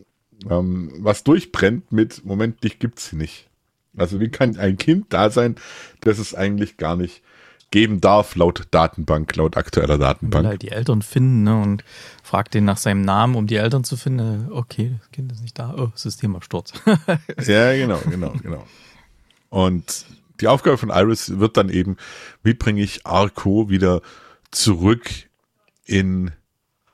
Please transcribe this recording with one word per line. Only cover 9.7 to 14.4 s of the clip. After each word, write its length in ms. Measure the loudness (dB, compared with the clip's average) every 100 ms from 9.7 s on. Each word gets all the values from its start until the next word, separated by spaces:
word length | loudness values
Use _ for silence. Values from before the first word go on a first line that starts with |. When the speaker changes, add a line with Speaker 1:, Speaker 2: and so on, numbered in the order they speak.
| 0 2 2
Speaker 1:
Datenbank? 460 | 2 0 -2 0
Speaker 2:
Will 60 | 0
halt 120 | -2
die 80 | -8
Eltern 320 | -6 -2 -2
finden, 400 | 0 0 2 4
ne, 180 | 2 2
und 240 | 0 -2 -6 -20 -20 -20
fragt 320 | -4 -4 -2
den 100 | 0
nach 120 | 0 0
seinem 260 | 0 0
Namen, 320 | 2 2 2
um 140 | 0 0
die 80 | 0
Eltern 260 | 0 -2
zu 140 | -4 -6
finden. 520 | -4 -4 -4 -4